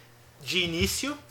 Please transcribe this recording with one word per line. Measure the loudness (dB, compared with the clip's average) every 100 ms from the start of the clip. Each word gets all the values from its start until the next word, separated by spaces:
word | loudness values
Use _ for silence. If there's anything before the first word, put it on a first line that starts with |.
| -20 -20 -20 -12
de | -2 0
início, | 2 2 2 2 -4 -6 -12